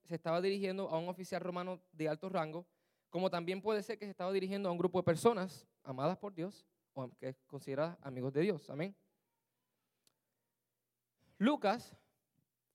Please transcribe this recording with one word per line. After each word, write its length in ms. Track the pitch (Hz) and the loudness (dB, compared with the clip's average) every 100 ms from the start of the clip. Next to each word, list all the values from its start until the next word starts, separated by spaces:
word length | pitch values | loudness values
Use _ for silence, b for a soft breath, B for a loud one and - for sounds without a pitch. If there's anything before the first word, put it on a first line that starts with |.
se 120 | - 170 | -8 -4
estaba 260 | 165 165 | 0 2
dirigiendo 480 | 190 196 190 190 190 | 2 2 0 -2 0
a 80 | 160 | 0
un 100 | 175 | -2
oficial 340 | 180 185 180 | -6 -6 -4
romano 400 | 180 180 180 180 - | -2 -4 -4 -8 -12
de 180 | 156 156 | -4 -2
alto 200 | 156 190 | 0 -2
rango, 360 | 185 156 160 175 _ _ _ _ | -2 -2 -4 -12 _ _ _ _
como 200 | 170 185 | 0 0
también 320 | 175 170 190 | 0 -2 -2
puede 220 | 202 214 | 0 0
ser 160 | 196 214 | 0 -6
que 60 | 208 | -8
se 60 | |
estaba 200 | 185 185 | -4 0
dirigiendo 380 | 196 190 196 196 | 0 0 0 0
a 20 | |
un 60 | 175 | 2
grupo 220 | 175 185 | 2 4
de 40 | |
personas 640 | 180 165 233 226 185 - - _ | 4 6 6 4 0 -8 -20 _
amadas 340 | - 127 143 185 | -10 -2 0 0
por 160 | 202 | -6
Dios 320 | 185 175 208 _ _ _ | -6 -8 -8 _ _ _
o 160 | - 127 - | -10 -8 -8
que 160 | 131 131 _ | -10 -10 _
consideradas 520 | 143 143 135 160 175 | -12 -4 -2 -2 -2
amigos 320 | 139 127 127 | -10 -4 0
de 80 | 139 | 4
Dios. 280 | 190 165 - | 4 2 -4
Amén. 260 | 135 185 202 _ _ _ _ _ _ _ _ _ _ _ _ _ _ _ _ _ _ _ _ _ _ _ - | -6 -6 -6 _ _ _ _ _ _ _ _ _ _ _ _ _ _ _ _ _ _ _ _ _ _ _ 2
Lucas 580 | 208 294 202 233 - - _ _ _ _ _ _ _ | 2 4 2 2 -4 -20 _ _ _ _ _ _ _